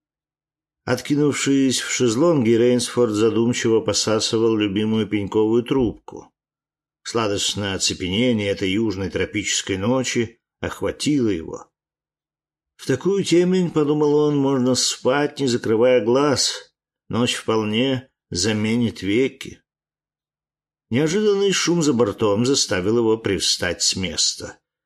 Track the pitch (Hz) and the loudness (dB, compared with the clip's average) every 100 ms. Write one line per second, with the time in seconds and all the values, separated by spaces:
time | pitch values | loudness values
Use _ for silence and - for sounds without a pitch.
0 | _ _ _ _ _ _ _ _ - 123 | _ _ _ _ _ _ _ _ -4 -4
1 | - 143 147 135 143 139 135 120 - - | 0 2 2 2 0 2 2 0 -4 0
2 | 123 110 170 151 113 113 123 123 117 123 | 0 2 2 2 4 4 4 2 0 0
3 | 117 104 110 104 117 120 117 113 104 101 | 0 2 2 2 0 0 2 2 2 -2
4 | - 107 - 113 113 110 107 95 107 110 | 0 -2 0 0 2 2 0 0 0 0
5 | 98 107 98 110 110 120 117 135 113 - | 0 -2 -2 0 2 2 0 0 0 -4
6 | - - - _ _ _ _ _ _ _ | -16 -20 -20 _ _ _ _ _ _ _
7 | - 117 110 98 - 101 101 92 - 87 | -6 -4 -2 -2 -4 -4 -4 -2 -4 -4
8 | 90 98 127 110 101 95 95 101 113 92 | -4 0 0 0 -2 -2 -2 0 -2 -4
9 | 92 95 92 107 95 - - 95 104 131 | -6 -4 -4 -4 -4 -6 -4 -4 0 -2
10 | 120 120 110 _ _ - 92 - 98 - | -2 -4 -4 _ _ -10 -10 -6 -6 -4
11 | - 147 113 87 78 - - _ _ _ | -2 0 0 -2 -6 -14 -18 _ _ _
12 | _ _ _ _ _ _ _ _ - 131 | _ _ _ _ _ _ _ _ -4 -2
13 | 180 196 - 165 180 185 170 156 147 151 | 0 -2 2 2 2 2 0 0 0 2
14 | 147 147 147 143 135 135 127 123 - - | 2 2 2 2 0 0 0 0 0 -2
15 | 123 143 143 - 139 117 - 110 127 123 | -2 0 -2 -2 -2 -2 0 2 4 4
16 | 110 127 147 120 - - - _ _ _ | 4 2 2 2 -2 -4 -14 _ _ _
17 | - 98 120 - - 110 107 110 135 127 | -6 -2 -2 -2 -2 0 0 0 0 -2
18 | - _ - 90 104 107 107 120 113 - | -6 _ -10 -4 -2 0 0 0 0 -2
19 | 95 110 135 - - - _ _ _ _ | -2 0 0 -4 -18 -18 _ _ _ _
20 | _ _ _ _ _ _ _ _ - 117 | _ _ _ _ _ _ _ _ -4 -2
21 | 156 196 214 196 196 185 156 175 151 117 | 0 2 2 2 2 0 0 0 2 2
22 | 110 92 110 101 123 135 - 95 92 120 | 0 2 0 2 2 0 0 -2 0 2
23 | 110 110 110 90 - - 90 85 - - | 2 0 0 -2 -2 -2 -4 -2 -4 -2
24 | 92 78 - - - - _ _ | -6 -4 -4 -4 -14 -16 _ _